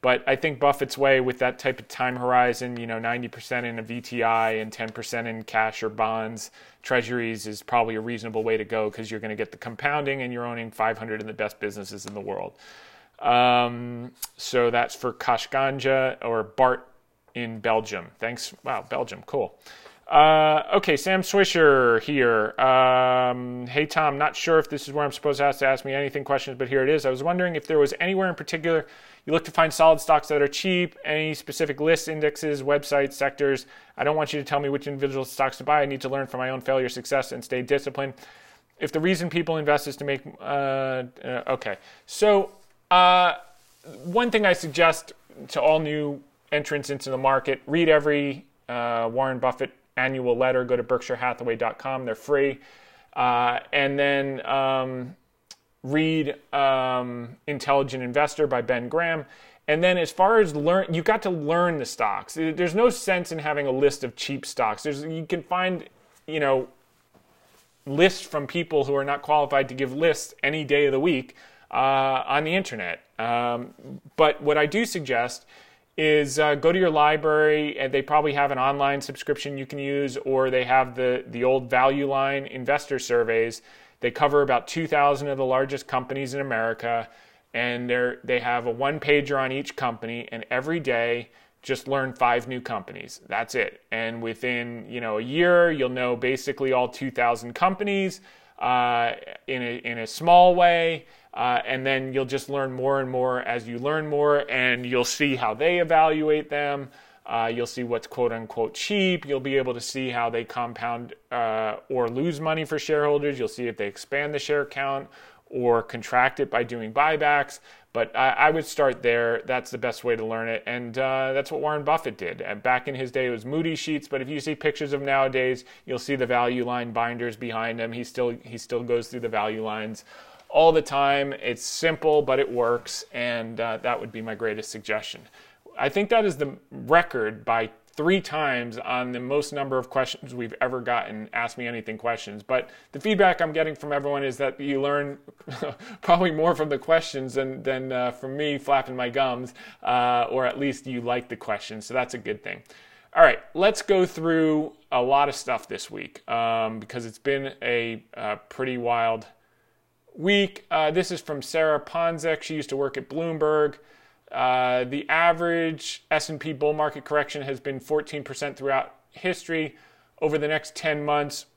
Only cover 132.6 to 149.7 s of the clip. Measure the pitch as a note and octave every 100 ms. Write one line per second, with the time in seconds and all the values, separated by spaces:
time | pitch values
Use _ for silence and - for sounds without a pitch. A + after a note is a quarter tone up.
132.6 | A#2 A#2+ - - - B2+ A#2+ A#2+ A2+ A2+
133.6 | A#2 A2 B2 A#2 A2 A2 A2+ G#2 A2+ G#2+
134.6 | - A2 G#2 G#2+ G#2+ - - - - _
135.6 | - - C#3 G3+ G3+ A#3 G#3+ C#3+ C#3 -
136.6 | _ C#3 A#2+ E3 E3+ C3 G#2+ A2 - A2+
137.6 | A2+ - _ - D3+ F#3+ - D3+ D3 B2+
138.6 | A#2+ A2+ - B2+ B2 B2 B2+ C#3+ D3 C#3+
139.6 | C#3 C3 B2+ C3+ C3 - C3+ B2 A#2 -
140.6 | B2+ B2+ A#2+ A#2+ G#2 G#2+ G#2+ - A#2 -
141.6 | A#2+ A#2 A2 A2 A#2+ A2+ - G#2 G2 C3
142.6 | - - _ C#3+ G#3+ G#3 F#3+ E3+ E3 D#3
143.6 | D#3 D3 D3 C#3+ C#3+ C#3+ C#3 A#2 C3+ C3
144.6 | C#3 C3+ C#3 C#3+ C#3+ C#3+ - - - B2+
145.6 | - - - G3+ - E3+ F3+ D#3 D#3+ E3
146.6 | D3+ C#3 - D#3+ - C#3 C3 B2+ C3 C3
147.6 | C3+ C3 C3 B2+ B2 A#2+ C3+ C#3 D3+ C#3+
148.6 | C#3 C#3 B2 B2+ B2 B2+ C3+ B2 B2+ -
149.6 | -